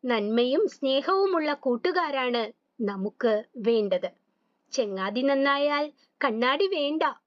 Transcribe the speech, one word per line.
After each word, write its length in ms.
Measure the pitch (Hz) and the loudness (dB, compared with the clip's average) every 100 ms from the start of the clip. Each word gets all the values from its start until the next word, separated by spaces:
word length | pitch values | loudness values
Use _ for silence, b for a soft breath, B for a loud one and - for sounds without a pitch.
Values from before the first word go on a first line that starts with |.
| 254 | 0
നന്മയും 580 | 233 208 226 247 285 427 | 0 0 0 2 2 0
സ്നേഹവുമുള്ള 840 | - 269 269 277 381 392 349 302 | 0 0 0 2 2 2 2 0
കൂട്ടുകാരാണ് 880 | 285 - 240 349 359 330 277 254 240 220 - _ _ | -2 -2 0 0 0 0 -2 -2 -2 -4 -8 _ _
നമുക്ക് 520 | 214 202 196 - 240 214 226 - | -4 -2 -6 -2 0 0 -2 -6
വേണ്ടത്. 520 | 214 233 208 185 185 _ _ _ _ _ _ | 0 2 2 -2 -4 _ _ _ _ _ _
"ചെങ്ങാതി 480 | - 220 190 190 208 | -4 -4 -2 -4 0
നന്നായാൽ 640 | 269 277 277 277 285 294 294 - b _ | 0 2 2 2 0 0 -4 -8 b _
കണ്ണാടി 460 | 277 220 247 294 392 | -4 0 0 2 0
വേണ്ട" 360 | 359 285 311 311 240 | 0 -2 0 -2 -4